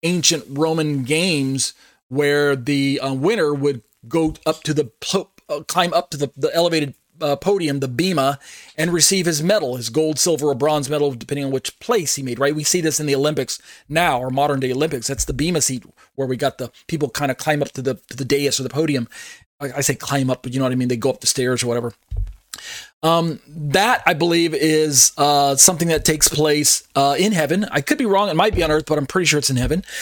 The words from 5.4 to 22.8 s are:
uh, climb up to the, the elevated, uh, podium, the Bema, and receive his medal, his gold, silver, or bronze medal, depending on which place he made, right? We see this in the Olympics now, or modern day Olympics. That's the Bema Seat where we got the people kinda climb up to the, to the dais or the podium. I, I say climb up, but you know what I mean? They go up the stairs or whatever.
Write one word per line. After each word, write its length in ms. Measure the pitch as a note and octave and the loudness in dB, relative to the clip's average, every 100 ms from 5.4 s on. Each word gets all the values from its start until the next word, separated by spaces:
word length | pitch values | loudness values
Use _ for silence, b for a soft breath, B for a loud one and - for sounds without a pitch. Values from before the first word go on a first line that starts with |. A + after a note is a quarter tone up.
| - | -8
uh, 120 | D3+ | -8
climb 320 | E3 F3 F3 | -4 -2 0
up 160 | E3 E3+ | 0 -2
to 60 | C#3+ | -4
the, 140 | C#3 - | -6 -2
the 160 | D3 E3+ | -2 2
elevated, 380 | E3+ E3 C#3+ - _ _ | 2 0 -2 -6 _ _
uh, 140 | D3+ C#3+ | -4 -2
podium, 460 | F#3 G3+ D#3+ C#3 | 0 0 0 -2
the 60 | C3+ | -2
Bema, 520 | B2 F3+ E3 C3+ C#3 B B B - | -2 0 2 0 0 B B B -4
and 160 | E3 | 0
receive 320 | F3 - F#3+ E3+ | 2 2 2 2
his 180 | D3+ | 0
medal, 320 | E3 G#3 C3+ B2+ | 2 2 0 -4
his 140 | A2+ | -4
gold, 280 | A#2 D#3 D3+ | 0 0 0
silver, 300 | F3+ D#3 D3 | 0 2 0
or 80 | C3 | 2
bronze 340 | D3 D3+ C#3 | 2 0 0
medal, 220 | D3 D3 | 0 0
depending 340 | B2 B2 C#3+ C#3 | -2 -6 -4 -2
on 60 | |
which 260 | C3 - - | -4 -6 -8
place 360 | - A#3 D3+ - | -2 0 0 -4
he 80 | |
made, 160 | C3 A#2+ | -4 -2
right? 160 | C#3 D3+ | 0 0
We 80 | |
see 160 | D3 F#3 | 0 0
this 200 | D#3+ C#3+ | 0 -2
in 80 | D3+ | 0
the 80 | C3+ | 2
Olympics 440 | D3 D3 B2+ - B B - | 2 0 -4 -8 B B -6
now, 320 | D3+ F3 B2+ | 0 0 0
or 80 | B2+ | -2
modern 320 | C3 C#3+ C#3 | 0 2 2
day 100 | C3 | -2
Olympics. 360 | B2+ D#3+ C#3 A2+ | 0 -2 -2 -4
That's 180 | C#3 - | -4 -4
the 80 | |
Bema 260 | B2+ D#3 E3+ | -2 -2 0
Seat 240 | - B2+ - b b - | -2 -4 -10 b b -6
where 120 | C3 | -4
we 100 | B2+ | -2
got 220 | C#3 - | -2 -4
the 120 | B2 b - | -10 b -8
people 220 | D#3+ C#3+ | -4 -2
kinda 260 | - C#3+ B2+ | -2 -4 -2
climb 260 | - D3+ | -2 -2
up 100 | C#3 | -2
to 80 | - | -4
the, 140 | C3 A#2+ - | -4 -4 -8
to 60 | B2 | -8
the 100 | C3 | -2
dais 340 | C#3+ C#3+ B2+ | 0 0 -2
or 40 | |
the 60 | B2+ | -2
podium. 400 | B2+ D#3+ C3+ A#2 B B B B - | -2 0 0 -4 B B B B -12
I, 140 | C#3 C3+ | -8 -2
I 40 | |
say 140 | C#3 C3 | -2 -2
climb 340 | - C#3 C3 | -2 0 0
up, 140 | B2+ | -2
but 100 | B2+ | -4
you 60 | B2+ | -2
know 60 | C3 | 0
what 60 | |
I 40 | B2+ | 0
mean? 120 | B2 | 0
They 100 | A#2+ | 0
go 120 | C3+ | 0
up 100 | B2+ | 0
the 80 | - | -2
stairs 340 | - B2+ B2 | 0 0 0
or 60 | B2 | 0
whatever. 260 | A#2 A#2+ - _ - - - _ B B B | -2 -4 -8 _ -6 -6 -8 _ B B B